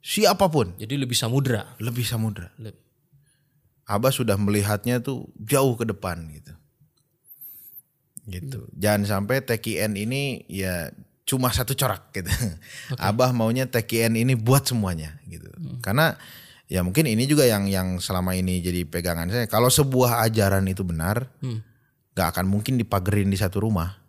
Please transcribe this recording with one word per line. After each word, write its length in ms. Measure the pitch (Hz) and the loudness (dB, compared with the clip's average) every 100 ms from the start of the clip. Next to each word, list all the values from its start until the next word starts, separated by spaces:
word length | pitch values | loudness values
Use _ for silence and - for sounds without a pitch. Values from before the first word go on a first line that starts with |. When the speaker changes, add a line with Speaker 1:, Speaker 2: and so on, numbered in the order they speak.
Speaker 1:
siapapun. 720 | - - 214 190 196 156 101 | -4 4 4 6 4 4 0
Speaker 2:
Jadi 220 | 87 107 139 | -4 -6 -4
lebih 180 | 131 | -2
samudra. 600 | 120 113 127 135 113 - - | -2 0 0 2 0 -2 -8
Speaker 1:
Lebih 260 | 110 120 | -6 -4
samudra. 460 | 110 117 110 92 87 _ | -2 0 -2 -4 -12 _
Speaker 2:
Leb- 240 | 110 - _ _ _ _ _ _ _ _ _ _ | -18 -18 _ _ _ _ _ _ _ _ _ _
Speaker 1:
Abah 260 | - 104 127 | -4 0 2
sudah 240 | 135 113 | 0 0
melihatnya 640 | 98 101 104 101 104 120 123 | 2 2 2 2 0 0 -2
tuh 300 | 123 127 - - | -2 -8 -10 -16
jauh 380 | 110 139 135 | 0 2 4
ke 100 | 117 | 2
depan 400 | 117 98 95 85 82 | -2 -4 -4 -6 -10
gitu. 260 | 76 - 85 _ _ _ _ _ _ _ - - - - - _ _ _ - - | -16 -20 -20 _ _ _ _ _ _ _ -20 -20 -20 -20 -20 _ _ _ -20 -12
Gitu. 340 | 90 - 131 | -12 -10 -12
Speaker 2:
Hmm. 120 | 58 | -14
Speaker 1:
Jangan 280 | - 101 104 101 | -2 2 2 2
sampai 340 | 98 101 131 | -2 0 -2
T 160 | 131 113 | -2 -4
Q 100 | - 90 | -4 -4
N 140 | 107 | -2
ini 500 | 101 107 135 143 117 - | -2 -4 -2 -4 -6 -8
ya 460 | 95 95 90 76 - - _ | -6 -4 -4 -6 -12 -20 _
cuma 240 | - 135 127 | -4 0 0
satu 240 | 117 123 | 0 -2
corak 380 | 135 139 101 _ | -2 -2 -2 _
gitu. 140 | - 85 - 113 80 - - - | -8 -4 -2 -2 -6 -14 -18 -10
Speaker 2:
Oke. 80 | 127 | -4
Speaker 1:
Abah 340 | 95 107 127 | -2 2 2
maunya 320 | 123 113 120 | 4 2 0
T 160 | 131 120 | 0 -2
Q 240 | 110 113 113 | 0 0 2
N 100 | 113 | 4
ini 160 | 120 | 2
buat 300 | 127 110 135 | 2 6 4
semuanya 520 | 135 123 98 85 78 78 | 4 -2 -2 -2 -8 -14
gitu. 240 | - 87 - | -18 -18 -18
Speaker 2:
Hmm. 300 | - 160 123 | -14 -12 -8
Speaker 1:
Karena 320 | 117 143 160 - - - - - _ | -2 2 2 0 -14 -20 -20 -20 _
ya 140 | 92 | -2
mungkin 220 | 90 92 156 | 0 2 2
ini 180 | 110 | 2
juga 200 | 135 147 | 2 4
yang, 200 | 131 107 98 | 4 4 0
yang 300 | 98 92 90 | 0 0 -4
selama 340 | - 92 90 | -2 -2 0
ini 260 | 92 92 90 | 0 0 0
jadi 240 | 87 87 | 0 -2
pegangan 400 | 82 87 87 85 85 | -4 -4 -4 -2 -2
saya. 180 | 117 113 | -2 0
Kalau 220 | 110 123 | 4 4
sebuah 520 | 135 139 131 123 117 | 4 4 4 4 4
ajaran 420 | 113 110 98 98 95 | 2 4 4 4 2
itu 140 | 95 | -2
benar, 500 | 92 82 80 110 131 _ | -4 -2 0 -2 -4 _
Speaker 2:
Hmm. 260 | 131 110 - _ _ _ _ | -8 -8 -10 _ _ _ _
Speaker 1:
nggak 160 | - 85 | -2 -2
akan 160 | 87 92 | 0 0
mungkin 300 | 101 107 131 | 0 0 -2
dipagerin 520 | 113 101 92 104 98 | 0 0 0 0 2
di 80 | 95 | 0
satu 240 | 95 98 | 0 0
rumah. 360 | 110 101 87 95 | -2 0 -2 -8